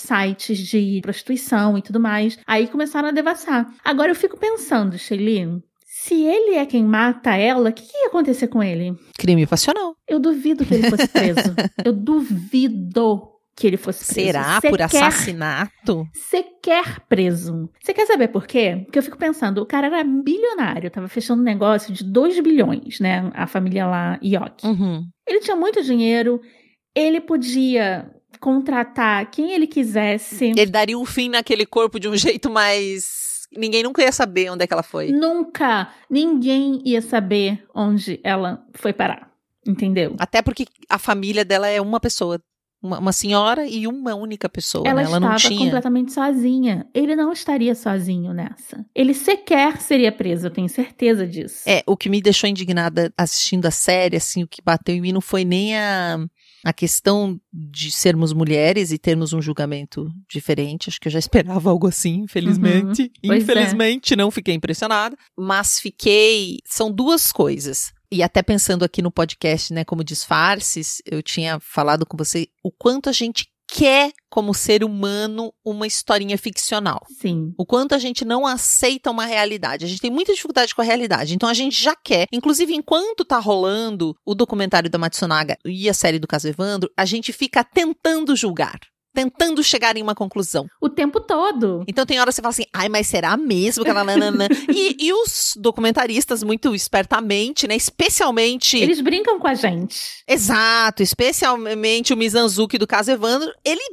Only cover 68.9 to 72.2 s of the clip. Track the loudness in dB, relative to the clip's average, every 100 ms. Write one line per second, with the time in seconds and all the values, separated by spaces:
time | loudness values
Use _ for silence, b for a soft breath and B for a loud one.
68.9 | 0 -2 -2 -4 -2 -2 -2 -2 -6 -4
69.9 | -4 -4 -8 0 2 2 0 -2 -6 -6
70.9 | -10 -8 -8 -6 -4 -4 -6 -4 0 2
71.9 | 2 0 -4